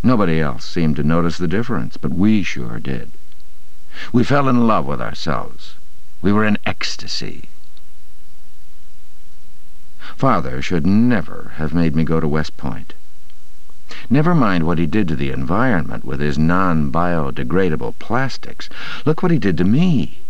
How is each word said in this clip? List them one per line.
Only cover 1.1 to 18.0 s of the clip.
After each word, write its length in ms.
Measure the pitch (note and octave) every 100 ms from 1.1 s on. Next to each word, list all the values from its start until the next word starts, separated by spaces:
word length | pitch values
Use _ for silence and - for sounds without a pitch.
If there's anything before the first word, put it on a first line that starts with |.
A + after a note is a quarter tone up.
| E2 E2+ E2
the 120 | F2
difference, 500 | F#2+ A#2+ G2+ A1+ -
but 140 | -
we 300 | E2+ G2+ A2
sure 360 | F2 - A#1+ A1+
did. 320 | B1+ B1+ - - - - - - - - - - -
We 140 | B2
fell 240 | A2+ C#3 C3+
in 180 | B2 A#2
love 200 | G#2 C#2
with 160 | C#2
ourselves. 720 | A1+ B1+ E2+ B1+ - - - - - - - -
We 100 | F3
were 140 | G#3 G#3+
in 100 | -
ecstasy. 800 | - - - - - - - - - - - - - - - - - - - - - - - - - - - - - - - - - - - -
Father 460 | C3+ G#2 B1+ B1+
should 240 | C#2 F2 D#2
never 680 | G2+ A#2+ A#2 - - - -
have 180 | D#2
made 200 | E2 E2
me 100 | D#2
go 160 | D#2 D#2+
to 60 | D#2
West 300 | D2+ D2 -
Point. 380 | C#2 - - - - - - - - - - - - - -
Never 260 | C3 D#3
mind 300 | F3 A2+ F2+
what 140 | D#2+ E2
he 80 | E2
did 200 | G#2+ F#2
to 80 | C#2+
the 140 | C#2
environment 760 | C2 C2+ F#2+ B2+ F#2+ C#2+ A1+
with 160 | C2 C#2
his 180 | D2 D2
non-biodegradable 1600 | D#2 F2+ F#2 D#2+ D2 E2 F2 E2+ C#2 C#2 B1+ F2+ F#2 D2+ A#1+
plastics. 720 | -